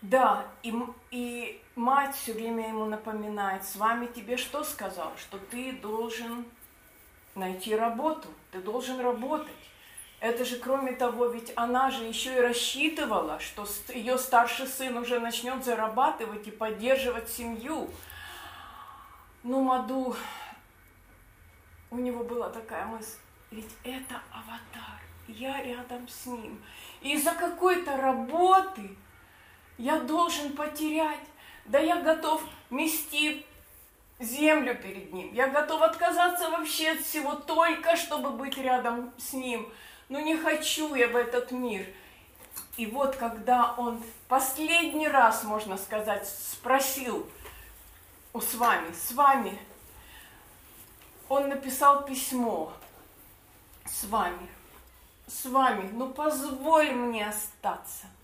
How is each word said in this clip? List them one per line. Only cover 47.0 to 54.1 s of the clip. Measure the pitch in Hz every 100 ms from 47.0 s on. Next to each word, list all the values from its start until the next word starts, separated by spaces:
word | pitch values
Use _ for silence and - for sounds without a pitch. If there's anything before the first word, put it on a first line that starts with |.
| 247 208 - - - - - - - - - - -
у | 226
Свами, | - 233 233 - 165
Свами, | - - 240 277 269 202 190 - - - - - - - - - - - - - - - - -
он | 269 277
написал | 277 262 247 285 285
письмо: | 277 262 - 254 233 180 160 - - - - - - - - - - - -
«Свами, | - 196